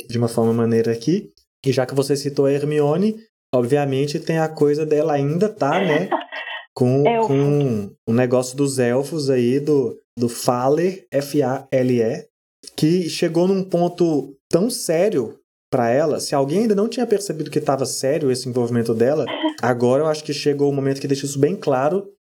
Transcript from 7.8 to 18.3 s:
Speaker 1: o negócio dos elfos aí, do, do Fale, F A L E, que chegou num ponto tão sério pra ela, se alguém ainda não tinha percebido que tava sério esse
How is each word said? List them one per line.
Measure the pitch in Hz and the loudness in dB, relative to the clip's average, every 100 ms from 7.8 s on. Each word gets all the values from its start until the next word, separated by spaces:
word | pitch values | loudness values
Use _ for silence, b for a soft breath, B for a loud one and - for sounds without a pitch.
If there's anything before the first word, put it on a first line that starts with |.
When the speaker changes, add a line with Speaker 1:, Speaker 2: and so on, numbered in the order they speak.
| 101 - - | -6 -10 0
Speaker 1:
o | |
negócio | 117 127 127 127 139 | 2 2 2 0 -2
dos | 143 131 | -2 0
elfos | 120 127 139 160 135 | 2 0 -2 -2 0
aí, | 127 120 139 | 2 2 2
do, | 151 143 113 - _ 120 | 2 0 0 -6 _ -4
do | 120 | -4
Fale, | - 131 123 131 156 180 - - | 0 -2 0 2 2 0 -4 -6
F | 139 139 147 | -4 -2 0
A | 127 135 - | 0 -2 -2
L | 131 127 123 | 0 2 2
E, | 110 165 - _ _ _ - - | 0 -4 -12 _ _ _ -20 -2
que | 156 180 156 | 2 2 -2
chegou | - 170 165 185 | -2 0 2 2
num | 190 | 0
ponto | 185 170 175 175 170 147 - - _ | -2 0 -2 0 0 0 -4 -12 _
tão | 170 233 | 0 0
sério | 254 - 160 208 185 - - _ _ _ | -2 -2 0 2 0 -4 -8 _ _ _
pra | 131 117 | 0 2
ela, | 127 160 117 | 2 2 -2
se | - 143 | -2 -2
alguém | 139 180 | 0 0
ainda | 233 196 | 0 0
não | 226 | 0
tinha | 254 233 | -2 0
percebido | 202 - 156 147 | 0 -2 -6 -4
que | 156 | -2
tava | 147 135 131 | -2 -2 -2
sério | - 135 160 | -2 -2 0
esse | 139 | 0